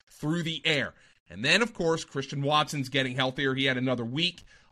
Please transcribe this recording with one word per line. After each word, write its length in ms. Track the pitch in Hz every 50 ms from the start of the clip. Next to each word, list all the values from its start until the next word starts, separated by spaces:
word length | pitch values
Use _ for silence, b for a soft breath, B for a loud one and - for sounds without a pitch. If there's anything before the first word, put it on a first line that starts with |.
| b _
through 320 | - - - 147 160 175 165
the 180 | 165 165 156 -
air." 280 | 160 156 139 117 90 - b b b b b b _
And 120 | 80 92 113
then, 200 | 143 165 190 233
of 100 | 233 226
course, 300 | - 180 165 165 160 -
Christian 400 | - - 139 135 - - 143 139
Watson's 460 | 139 151 151 151 147 - 147 135 123
getting 260 | 120 139 131 131 123
healthier. 400 | 131 131 131 127 - 143 135 131
He 100 | 131 135
had 120 | 135 131 127
another 280 | 123 131 127 120 117
week, 380 | 117 123 147 170 180 175 - - b b b b b